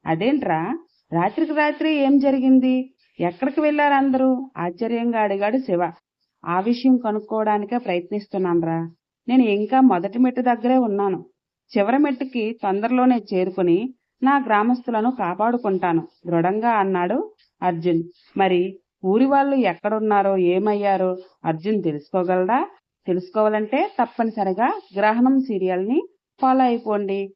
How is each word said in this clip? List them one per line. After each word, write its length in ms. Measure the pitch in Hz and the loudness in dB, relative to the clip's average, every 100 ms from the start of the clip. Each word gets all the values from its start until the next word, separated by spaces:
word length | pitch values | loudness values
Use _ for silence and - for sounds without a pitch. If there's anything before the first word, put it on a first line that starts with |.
"అదేంట్రా, 560 | - 160 220 285 196 160 175 330 _ _ _ | -4 -2 0 0 -2 -2 -4 -8 _ _ _
రాత్రికి 420 | 165 185 - 311 | -2 -2 -2 -2
రాత్రి 360 | 302 302 294 320 302 | 0 -2 -2 -2 0
ఏం 180 | 269 285 | 2 4
జరిగింది? 560 | 277 269 262 262 254 254 262 _ _ - | 2 0 4 4 4 -2 -4 _ _ -6
ఎక్కడికి 420 | 175 175 269 - | -6 -2 -4 0
వెళ్లారు 340 | 302 294 294 | 0 2 2
అందరూ?" 360 | 277 277 254 262 254 262 - | 2 2 2 2 0 -4 -6
ఆశ్చర్యంగా 640 | 175 175 226 233 240 226 | -6 -4 -4 -2 -2 0
అడిగాడు 380 | 214 196 202 262 | 0 0 -2 -2
శివ. 240 | 262 175 175 170 _ _ _ _ | -2 -2 -2 -6 _ _ _ _
"ఆ 120 | 165 180 | -4 -2
విషయం 360 | 208 240 269 254 | 0 0 2 2
కనుక్కోవడానికే 840 | 233 208 208 220 214 208 208 240 | 2 -4 -4 -2 0 0 -2 -6
ప్రయత్నిస్తున్నానురా. 1000 | 247 180 175 208 196 196 185 170 165 165 165 - _ _ - | -2 -4 -4 -8 -6 -4 0 0 0 -2 -6 -12 _ _ 0
నేను 180 | 254 233 | 2 4
ఇంకా 280 | 202 208 262 | 2 2 4
మొదటి 380 | 262 180 196 233 | 6 4 -2 0
మెట్టు 240 | 254 254 | 0 2
దగ్గరే 340 | 247 233 240 262 | 0 0 2 2
ఉన్నాను. 420 | 233 202 202 180 - _ _ _ _ | 2 0 0 -2 -8 _ _ _ _
చివరి 260 | 214 202 269 | -2 2 2
మెట్టుకి 460 | 294 254 262 247 214 233 | 2 0 -6 -4 -6 -4
తొందరలోనే 600 | 202 196 226 254 254 240 | -4 -2 0 2 4 2
చేరుకుని 580 | 202 185 185 185 175 170 254 - _ _ | 0 -2 -2 0 2 2 0 -12 _ _
నా 120 | 254 277 | 0 0
గ్రామస్తులను 760 | 254 208 220 247 247 220 233 | 2 0 2 -2 -2 -2 -2
కాపాడుకుంటాను 920 | 254 175 185 220 240 226 185 180 165 160 _ | -2 -4 -2 -2 0 -2 -2 0 -2 -4 _
దృఢంగా," 500 | 175 170 175 214 233 | -4 0 0 0 0
అన్నాడు 440 | 220 190 180 180 247 427 _ _ _ | 0 0 0 -2 -2 -6 _ _ _
అర్జున్. 400 | 180 170 175 165 165 _ _ - | -4 -2 0 -2 -4 _ _ 0
మరి 260 | 190 180 185 190 _ _ | 2 2 -2 -8 _ _
ఊరి 220 | 185 214 269 | 0 2 2
వాళ్ళు 300 | 277 277 277 | 2 2 0
ఎక్కడున్నారో, 680 | 208 170 214 220 214 202 196 190 175 | 0 -2 -4 -2 2 2 2 2 2
ఏమయ్యారో 640 | 185 214 208 202 190 185 185 - _ | 2 0 0 0 0 0 -4 -12 _
అర్జున్ 340 | 165 160 185 214 | -6 -4 -2 -2
తెలుసుకోగలడా? 800 | 165 147 143 190 175 185 185 247 381 - _ _ - | -2 -6 -4 -2 0 0 0 0 -2 -10 _ _ -4
తెలుసుకోవాలంటే 720 | 180 180 220 214 214 214 269 403 | -4 -2 0 0 0 -2 -2 -2
తప్పనిసరిగా 720 | - 233 - 226 220 190 185 254 415 - | -2 -4 -2 -4 -2 -2 0 -2 -2 -8
గ్రహణం 440 | 190 214 226 254 269 | -2 0 2 2 2
సీరియల్ని 580 | 262 196 185 185 196 285 - _ _ _ | 0 -2 -2 -2 -2 -2 -4 _ _ _
ఫాలో 240 | 262 262 | 0 2
అయిపోండి. 560 | 254 233 226 208 196 196 196 | 2 0 -2 -2 -2 -4 -6